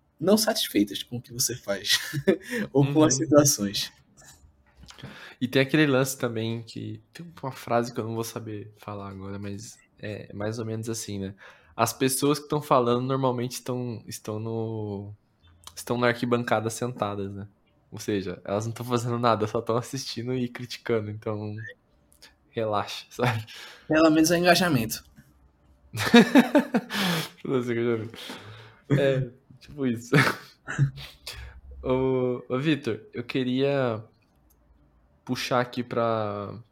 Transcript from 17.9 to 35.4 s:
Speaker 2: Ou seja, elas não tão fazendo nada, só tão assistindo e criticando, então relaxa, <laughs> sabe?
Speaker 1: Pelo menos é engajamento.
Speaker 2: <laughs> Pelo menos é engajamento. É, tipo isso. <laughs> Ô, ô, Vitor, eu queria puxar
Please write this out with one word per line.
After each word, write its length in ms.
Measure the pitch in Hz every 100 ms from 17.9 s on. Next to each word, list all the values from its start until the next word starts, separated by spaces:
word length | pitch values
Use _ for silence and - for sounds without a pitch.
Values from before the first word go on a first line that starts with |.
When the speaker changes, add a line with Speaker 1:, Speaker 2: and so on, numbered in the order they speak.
Speaker 2:
Ou 60 | 110
seja, 400 | - 104 92 87 -
elas 180 | 101 113
não 80 |
tão 120 | 110 120
fazendo 320 | 120 120 120
nada, 280 | 120 107 104
só 140 | 117
tão 160 | 113 117
assistindo 580 | 120 135 - - 120 127
e 140 | 120
criticando, 640 | - 123 - - 113 104
então 440 | 107 113 104 107 104 110 - _ _ _ _ - _ _
relaxa, 560 | - 110 101 98 - -
<laughs> 40 |
sabe? 320 | - 123 110 110 - - - -
Speaker 1:
Pelo 240 | 156 160
menos 200 | 156 160
é 80 | 170
engajamento. 680 | 175 175 180 131 113 - - - - _ _ _ _ _ _
Speaker 2:
<laughs> 1500 | 110 107 240 - 277 - 294 - 240 - 202 190 165 151 -
Pelo 120 | - 131
menos 140 | 123
é 40 |
engajamento. 460 | 117 120 117 107 - - - - - - - -
É, 380 | 143 139 135 135 - - -
tipo 260 | - 147 131
isso. 280 | 110 - 147
<laughs> 1700 | 127 - - _ - - 139 - - - - - - - - -
Ô, 600 | 123 131 131 131 127 123 -
ô, 100 | 127
Vitor, 420 | 156 139 120 104 -
eu 100 | -
queria 800 | 117 135 127 127 139 139 127 110 110 _ _ _ _ _ _ _ _ _ _ _ -
puxar 360 | 123